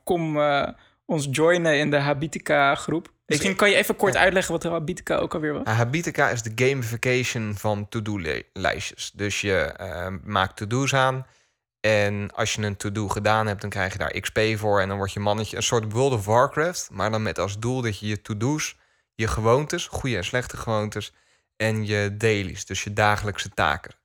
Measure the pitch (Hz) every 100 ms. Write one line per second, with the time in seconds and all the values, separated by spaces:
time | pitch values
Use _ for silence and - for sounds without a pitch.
0 | - 180 160 151 147 143 147 - _ _
1 | - 160 143 131 160 180 170 143 147 147
2 | 143 143 160 151 - 143 139 151 - 160
3 | - _ _ 151 190 190 208 196 208 214
4 | 196 - 185 185 175 165 170 165 156 175
5 | - 160 165 175 151 143 - 113 117 156
6 | 170 156 139 123 110 110 127 139 113 117
7 | 127 127 123 117 107 104 107 104 101 117
8 | 104 101 80 58 - - 87 - - -
9 | - - 101 - 104 92 69 - 92 82
10 | 90 95 - 101 95 - 104 127 135 135
11 | 131 131 127 _ _ _ _ _ 107 107
12 | 101 104 101 - 110 - 104 101 107 104
13 | 101 107 104 110 107 98 104 101 92 92
14 | - - - - 110 107 107 101 95 98
15 | 98 104 104 104 107 - - 120 107 107
16 | 139 120 98 117 139 - 160 180 - 98
17 | 104 110 107 82 92 104 117 131 117 101
18 | 104 104 - 107 120 151 - - _ _
19 | _ - 110 113 110 127 151 175 - -
20 | 135 104 87 127 120 - - 107 107 104
21 | - - _ _ _ _ 110 110 104 104
22 | 104 104 113 104 92 - - 95 - 104
23 | 104 104 101 98 95 - 90 73 - -